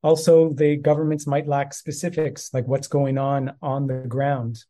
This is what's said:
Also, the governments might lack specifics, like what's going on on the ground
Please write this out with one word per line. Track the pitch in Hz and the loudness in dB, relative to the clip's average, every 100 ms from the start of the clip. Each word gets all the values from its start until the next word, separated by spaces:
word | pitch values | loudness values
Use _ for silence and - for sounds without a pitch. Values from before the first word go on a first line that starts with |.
Also, | 151 156 165 165 160 | 4 2 6 6 6
the | 147 151 147 | 4 2 2
governments | 143 151 156 151 147 | 2 2 0 -2 -2
might | 143 143 | -2 0
lack | 139 143 | -2 -2
specifics, | - - - 175 170 156 143 - | -8 -12 -6 -6 -2 -4 -4 -8
like | 131 117 | -6 -2
what's | 139 143 | -4 -2
going | 147 139 135 | -2 0 0
on | 135 139 131 - | -2 -2 -4 -6
on | 151 135 139 | -6 -4 -2
the | 131 131 | -4 -6
ground | 127 139 139 117 113 _ | -2 -2 -2 -4 -10 _